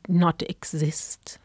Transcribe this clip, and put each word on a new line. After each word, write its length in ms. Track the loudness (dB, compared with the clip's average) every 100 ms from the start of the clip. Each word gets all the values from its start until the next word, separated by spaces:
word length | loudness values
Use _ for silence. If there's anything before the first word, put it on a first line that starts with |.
| 2
not 360 | 4 4 2
exist 960 | -6 -8 -6 -2 0 -2 -8 -12 -16 -20